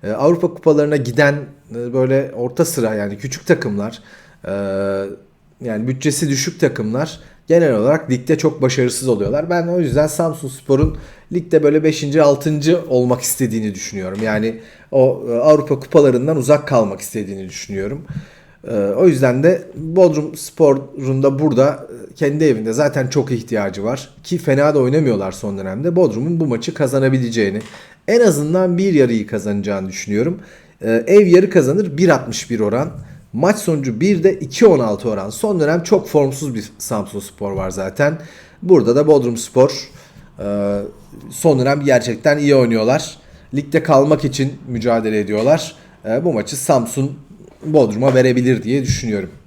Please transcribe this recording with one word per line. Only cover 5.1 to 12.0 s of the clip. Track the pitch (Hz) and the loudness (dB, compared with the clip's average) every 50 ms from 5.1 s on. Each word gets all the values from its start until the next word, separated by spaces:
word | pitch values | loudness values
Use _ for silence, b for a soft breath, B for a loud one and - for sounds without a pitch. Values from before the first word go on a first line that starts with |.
| 101 95 _ _ _ _ _ _ _ _ | -10 -14 _ _ _ _ _ _ _ _
yani | 123 120 110 107 113 127 | -8 -6 -6 -4 -4 -4
bütçesi | 131 131 - 156 139 - 170 147 | -6 -2 -2 -2 -2 0 -2 -2
düşük | 139 131 - - 165 - | -2 -2 -4 -6 -4 -2
takımlar | - 131 - - 110 107 110 131 151 160 - - b b b b b _ | -2 -2 -2 -2 -6 -4 -2 -4 -4 -6 -8 -16 b b b b b _
genel | 160 170 170 151 123 | 2 4 4 4 2
olarak | 107 104 131 151 160 - - | 2 2 2 0 0 0 -2
ligde | 127 123 127 - 165 160 | -4 -4 0 -2 -2 2
çok | - 175 - - | 2 -2 0 0
başarısız | 135 127 127 - 123 123 120 - 135 131 | -2 0 0 0 0 0 -2 -4 -2 -2
oluyorlar. | 117 101 101 101 120 147 156 170 | 0 0 0 -2 -2 -4 -2 -2
Ben | 175 175 165 170 | -2 -2 -2 0
o | 175 180 | 0 0
yüzden | 170 135 120 143 151 151 | 0 0 2 2 0 0
Samsunspor'un | 151 - 170 165 151 160 - 131 131 - - - 135 135 151 151 151 B B B B B B B 165 | 0 -2 -2 -2 -2 -6 -10 -12 -12 -12 -2 0 2 4 4 2 0 B B B B B B B -6
ligde | 180 170 175 - 156 147 | -6 -4 2 0 2 4
böyle | 147 147 156 151 | 4 2 4 2
beşinci, | 156 156 - | 2 0 0